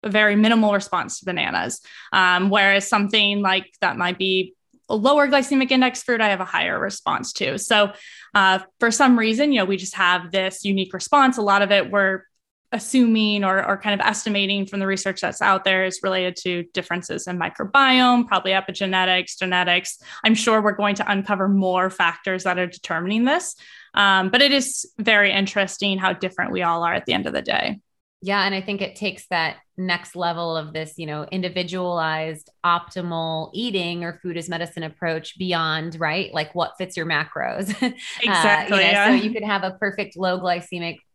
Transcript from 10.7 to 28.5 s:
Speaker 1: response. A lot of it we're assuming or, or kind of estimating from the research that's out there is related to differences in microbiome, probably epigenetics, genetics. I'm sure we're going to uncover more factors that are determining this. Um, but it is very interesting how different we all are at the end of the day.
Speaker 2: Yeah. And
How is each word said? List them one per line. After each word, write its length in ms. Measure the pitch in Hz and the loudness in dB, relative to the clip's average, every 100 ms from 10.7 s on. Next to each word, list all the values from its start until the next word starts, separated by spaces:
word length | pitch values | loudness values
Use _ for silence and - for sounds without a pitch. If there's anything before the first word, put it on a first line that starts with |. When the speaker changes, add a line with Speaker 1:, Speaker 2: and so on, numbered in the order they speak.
| 196 190 | -2 -2
Speaker 1:
response. 460 | 185 - 294 262 254 | -6 2 4 4 4
A 40 | |
lot 200 | 208 196 | 2 2
of 80 | 202 | 4
it 220 | 202 - | 2 2
we're 320 | 202 190 190 _ _ _ _ _ | 0 0 0 _ _ _ _ _
assuming 720 | 233 - 262 233 220 214 208 | -8 0 4 4 4 2 2
or, 200 | 196 190 | 2 2
or 140 | - 196 | 0 -2
kind 200 | 208 202 | 0 0
of 60 | |
estimating 640 | 214 208 226 202 196 202 196 | 0 0 -2 -2 0 -2 -4
from 140 | 202 | -4
the 60 | 190 | -2
research 340 | 190 196 185 | -2 -4 -4
that's 200 | 175 - | -6 0
out 220 | - 190 | 2 2
there 220 | 190 190 | 2 0
is 160 | 185 185 | 0 -2
related 320 | 190 185 180 | -2 0 -2
to 300 | 180 185 175 175 | -4 -6 -6 -4
differences 540 | - 175 175 - 175 - | -8 -4 -6 -6 -8 -6
in 100 | 180 | -4
microbiome, 880 | 180 - 196 277 269 254 254 240 240 | -4 -4 0 4 6 6 6 4 2
probably 240 | 190 190 | 0 2
epigenetics, 880 | 190 190 180 196 190 185 185 180 - | 0 -2 -6 -2 0 2 2 -2 -6
genetics. 640 | 185 180 175 175 180 - - - | -2 0 2 2 0 -14 -18 -2
I'm 100 | 220 | 2
sure 260 | 220 233 220 | 2 4 4
we're 120 | 208 | 2
going 240 | 202 202 196 | 2 0 0
to 120 | 202 | 0
uncover 380 | 196 196 196 190 | -2 0 0 2
more 420 | 196 185 180 185 | 2 2 2 0
factors 540 | 185 170 170 - 185 | 0 0 0 -6 -2
that 160 | 185 180 | -2 -2
are 80 | 180 | -4
determining 580 | - - 165 175 220 | -6 -6 -4 -2 0
this. 300 | 247 330 359 - - - - | 2 0 -2 -14 -20 -20 -6
Um, 340 | - 202 190 190 | 0 4 4 2
but 140 | 240 | 4
it 80 | 277 | 4
is 400 | 277 262 - - - | 4 0 -6 -10 -4
very 320 | 220 214 202 | 2 4 4
interesting 680 | 196 196 208 190 - 202 190 | 2 0 0 -2 -2 -2 0
how 160 | 190 | -2
different 360 | 180 185 - - | -2 -6 -4 -4
we 120 | 185 | -2
all 200 | 175 170 | -2 0
are 100 | 170 | 0
at 140 | - - | -2 -2
the 60 | |
end 140 | 95 - | -4 -2
of 60 | |
the 100 | 69 | -4
day. 360 | - - - 202 _ _ _ _ | -2 -2 -2 -6 _ _ _ _
Speaker 2:
Yeah. 220 | 185 202 | -4 -2
And 100 | 196 | 0